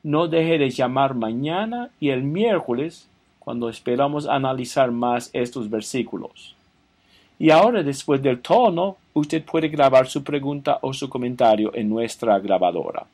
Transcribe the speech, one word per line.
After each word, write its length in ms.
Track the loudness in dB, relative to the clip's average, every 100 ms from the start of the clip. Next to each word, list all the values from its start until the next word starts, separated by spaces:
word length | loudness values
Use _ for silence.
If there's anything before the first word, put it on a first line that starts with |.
No 240 | 0 0 2
deje 300 | 0 2 2
de 120 | 0
llamar 460 | 0 -2 2 0
mañana 760 | 0 -4 -4 -4 -4 -4 -6 -10 _
y 80 | -2
el 140 | -2
miércoles, 840 | -2 0 0 0 -2 -4 -4 -10 _ _ _ _
cuando 300 | -10 -6 -6
esperamos 580 | -6 -4 0 0 -2 -2
analizar 640 | -2 0 -4 -4 0 0
más 380 | 0 -2 -2 -4
estos 380 | -6 -6 -6 -6
versículos. 880 | -6 -4 -6 -6 -8 -12 -18 -20 _ _ _ _ _ _ _ _ _
Y 120 | 6
ahora, 340 | 6 6 2
después 380 | -2 -4 0 2
del 200 | 2 -2
tono, 560 | 2 4 4 2 -4 -6 _
usted 300 | -4 -2 -4
puede 240 | -2 -2 -2
grabar 400 | 4 6 6 4
su 160 | -4
pregunta 560 | -4 -4 -4 -4 -2 -2
o 120 | -4
su 160 | -6 -8
comentario 640 | -6 -6 2 4 4 2
en 160 | -2 -2
nuestra 500 | -2 -4 -2 2 2
grabadora. 680 | 2 2 2 0 -6 -10 -14